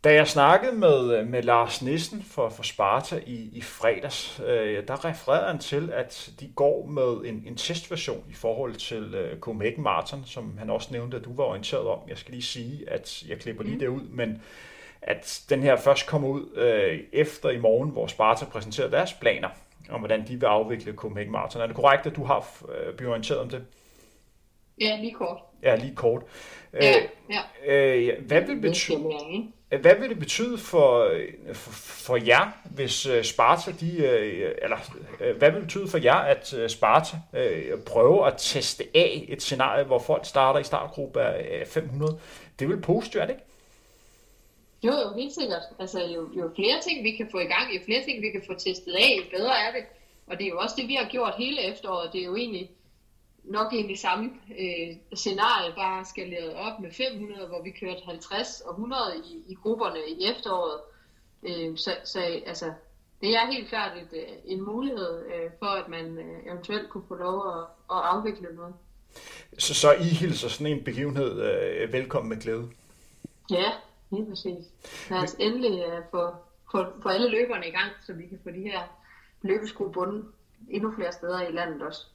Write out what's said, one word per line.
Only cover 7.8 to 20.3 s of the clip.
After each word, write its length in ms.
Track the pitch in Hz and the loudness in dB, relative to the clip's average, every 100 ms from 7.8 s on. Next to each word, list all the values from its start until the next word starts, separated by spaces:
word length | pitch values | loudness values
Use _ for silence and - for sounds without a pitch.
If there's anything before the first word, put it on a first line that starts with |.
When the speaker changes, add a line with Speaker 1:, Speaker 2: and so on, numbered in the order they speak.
| - 170 - 113 - | -6 -6 -6 -6 -10
Speaker 1:
i 40 | |
forhold 420 | - 113 113 127 107 | -4 -2 -2 -4 -6
til, 380 | - 113 107 98 | -8 -8 -6 -6
øh, 240 | 90 78 | -6 -6
Copenhagen 440 | - 104 107 151 | -8 -2 -2 0
Marathon, 400 | 131 85 - 139 131 | 0 0 -2 -8 -12
som 320 | - 110 101 | -12 -10 -10
han 120 | 110 | -4
også 220 | 110 - | -4 -4
nævnte, 260 | 123 120 127 | -8 -6 -8
at 80 | - | -8
du 80 | 127 | -2
var 80 | |
orienteret 440 | 131 101 101 135 104 | -2 -2 -4 -2 -2
om. 120 | - - | -4 -6
Jeg 100 | - | -14
skal 140 | - | -12
lige 120 | 123 | -8
sige, 460 | 123 127 117 143 - | -6 -6 -8 -10 -8
at 340 | - - - - | -8 -8 -14 -10
jeg 120 | 107 | -10
klipper 240 | 117 110 | -8 -8
lige 120 | 107 117 | -6 -2
Speaker 2:
Mhm. 40 | |
Speaker 1:
det 80 | 131 | -2
ud, 140 | 131 | -4
men 420 | - 123 113 107 - - - - - - | -8 -4 -4 -4 -12 -20 -20 -20 -20 -14
at 420 | - - - - - | -4 -4 -4 -12 0
den 140 | 139 | 4
her 120 | 139 123 | 6 6
først 320 | 139 139 - | 6 4 4
kommer 220 | 151 135 | 0 0
ud, 260 | 139 - - | -2 -6 2
øh, 440 | 120 110 98 80 - | 4 6 4 2 -2
efter 360 | 131 151 - 147 | 2 2 2 -2
i 100 | 123 | 4
morgen, 300 | 110 113 147 | 6 6 2
hvor 180 | 123 107 | -2 -4
Sparta 380 | - 107 113 - | 4 6 6 0
præsenterer 440 | 110 107 107 127 | -8 -6 -2 2
deres 240 | 135 180 | 2 2
planer 360 | - - - 185 - - _ - | 2 2 2 -2 -8 -20 _ -10
om, 100 | 117 | -8
hvordan 260 | 107 110 | 0 0
de 120 | 110 | 0